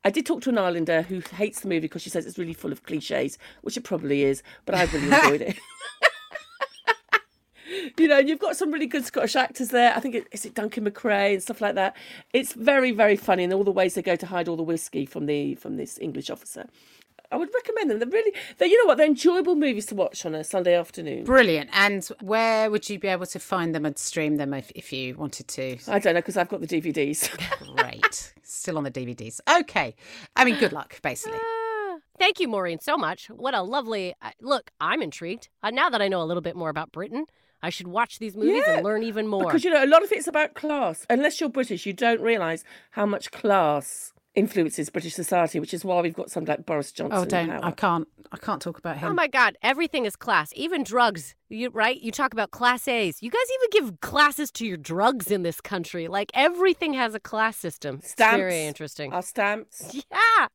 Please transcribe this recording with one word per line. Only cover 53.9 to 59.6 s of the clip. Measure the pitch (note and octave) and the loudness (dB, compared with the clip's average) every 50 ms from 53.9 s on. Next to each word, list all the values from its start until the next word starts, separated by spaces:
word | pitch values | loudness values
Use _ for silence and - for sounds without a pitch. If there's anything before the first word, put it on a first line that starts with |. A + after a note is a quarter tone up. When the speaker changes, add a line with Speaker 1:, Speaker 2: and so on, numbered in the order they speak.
| F3+ - | -6 -10
Speaker 3:
classes | - - - C#4+ D4+ D4 C#4 - D4+ - _ | -12 -4 2 4 4 4 4 -2 -6 -6 _
to | - A3+ | -6 -6
your | A3 F#3 | -6 -6
drugs | E3 C#3+ - E3 F3+ G3+ A#3+ C4+ B3 F3 - | -6 -6 -6 -2 2 2 2 2 2 -2 -2
in | G#3 G3 F3+ | -2 -2 -2
this | E3+ D#3+ - | -4 -4 -6
country. | - - G3+ F#3 E3+ - - F3 E3 E3 | -8 -6 -6 -6 -6 -6 -8 -8 -8 -4
Like, | F3+ G3+ G#3 - - | -4 -4 -4 -2 2
everything | A#3+ C4+ D#4+ F4 F4 F4+ F#4+ F4 - F4 D#4 C#4+ | 4 4 4 4 4 2 2 2 2 -2 -4 -2
has | C4 B3 A3+ G#3+ | -2 -2 -2 -4
a | A3 | -8
class | _ - - A3 A3 A3+ A3 | _ -8 -2 0 0 0 -2
system. | - - F3 - - - D3 C3 C#3 | -4 -8 -8 -10 -6 -8 -8 -8 -8
It's | - - | -12 -14
Speaker 1:
Stamps. | - - A3+ A3 G#3 G3+ | 2 4 6 6 6 4
Speaker 3:
very | F#3+ F#3 F3+ E3 D#3 | 2 0 0 -2 -2
interesting. | D3+ C#3+ - D#3 C#3+ - - D3+ C3+ C3 | -4 -6 -8 -12 -12 -10 -10 -10 -6 -6
Speaker 1:
Our | F3 | -6
stamps. | F#3 - - - G#3 G3+ G#3 A3 | -6 -6 -2 -2 0 0 0 -4